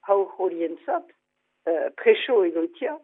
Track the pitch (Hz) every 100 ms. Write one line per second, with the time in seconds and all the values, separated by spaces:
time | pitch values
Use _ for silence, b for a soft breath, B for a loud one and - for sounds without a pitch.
0 | - 196 196 - 185 170 165 170 - 330
1 | - _ _ _ _ _ - 160 - -
2 | 233 214 - 240 175 165 170 - - 311